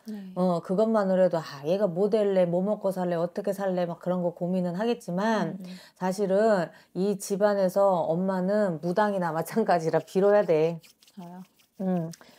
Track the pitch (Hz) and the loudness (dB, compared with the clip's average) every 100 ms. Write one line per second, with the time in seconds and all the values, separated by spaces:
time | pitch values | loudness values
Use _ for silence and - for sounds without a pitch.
0 | - 208 190 185 185 170 - 190 220 220 | -16 -14 -8 0 0 0 0 0 2 2
1 | 190 185 185 170 - 139 147 196 202 165 | 2 4 4 2 -6 -6 -2 0 0 0
2 | 208 214 202 190 175 175 196 208 196 185 | 0 2 2 2 2 0 0 -2 -2 -2
3 | 180 170 175 - 196 196 196 180 175 165 | -2 -2 -2 -4 -6 -4 -2 -2 -4 -4
4 | 175 180 175 170 175 185 175 175 233 233 | -4 -2 -2 -2 -2 -2 -2 -2 -2 -4
5 | - 180 220 214 165 190 180 185 - - | -4 -2 0 0 -2 -6 -12 -16 -20 -6
6 | 185 190 196 196 220 196 156 - _ 175 | -4 -2 0 2 4 2 0 -8 _ -4
7 | 196 196 - 190 208 202 185 196 196 180 | -2 -2 -4 0 2 2 0 2 2 2
8 | 156 165 190 190 185 214 196 156 175 180 | 2 0 0 0 0 0 0 -2 -2 0
9 | 208 196 170 160 160 226 208 180 160 160 | 0 0 -2 -2 -2 0 2 2 2 -2
10 | - 190 202 208 180 156 160 165 - _ | 0 2 4 4 4 2 2 -2 -12 _
11 | _ - 175 180 185 _ _ - 185 180 | _ -20 -18 -18 -20 _ _ -6 -2 -2
12 | 165 165 - | -4 -10 -20